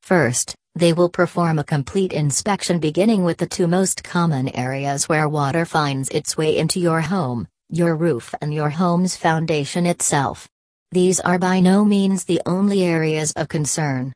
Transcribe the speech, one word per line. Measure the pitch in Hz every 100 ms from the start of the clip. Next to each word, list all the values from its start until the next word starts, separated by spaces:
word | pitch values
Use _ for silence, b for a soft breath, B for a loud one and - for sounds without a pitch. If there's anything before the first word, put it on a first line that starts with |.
First, | - 185 123 123 - - _ -
they | 170
will | 165 175
perform | - 175 - 170 156
a |
complete | 143 151 135 196 185
inspection, | - 147 131 - 196 - 170
beginning | 156 156 208 214
with | 175 160
the | 165
two | - 175
most | 180 185 -
common | - 175 170 143 131
areas | - 127 135 139 139 -
where | 156 151
water | 151 139 165 165
finds | 170 147 135 135
its | - - -
way | 156 -
into | 160 -
your | 175 165
home, | 156 196 139 120 - _ _
your | 165 170 160
roof | 170 120 - -
and | 147
your | 151 151
home's | 147 180 175 185 -
foundation | 170 160 160 156 139 180 175
itself. | 175 - 151 131 - - _ _ _ _
These | 180 180 180
are | - 180
by | 180 185
no | 180 190
means | 208 202 196 190
the | - 170 -
only | 180 202 202
areas | 180 165 156 156 156
of | - 151
concern. | 160 147 - 151 131 131